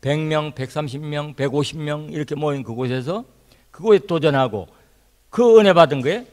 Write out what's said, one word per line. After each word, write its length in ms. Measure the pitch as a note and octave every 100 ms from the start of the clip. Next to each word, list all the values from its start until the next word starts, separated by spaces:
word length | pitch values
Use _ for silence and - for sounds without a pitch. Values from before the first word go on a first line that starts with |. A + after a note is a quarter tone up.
백 180 | C3+ D3+
명, 340 | D#3 D3+ D3+
백삼십 480 | - C3 D3+ D3 C3+
명, 320 | D3+ D3 D3+
백오십 460 | C3+ C#3 C#3+ C#3+ D#3+
명 300 | D3 D3+ D3+
이렇게 240 | D3+ D3 C#3+
모인 280 | D3+ C#3
그곳에서 640 | A#2 A#2 B2+ C3 B2+ G3+ C4 _ _ _ _
그곳에 280 | - G#3 G3+
도전하고 680 | - E3 D3+ C#3 B2+ G2+ E2 _ _ _ _ _ _
그 300 | - A#3+ A3+
은혜 140 | G3+
받은 280 | E3+ D#3 C#3
거에 260 | B2+ G#3+ B3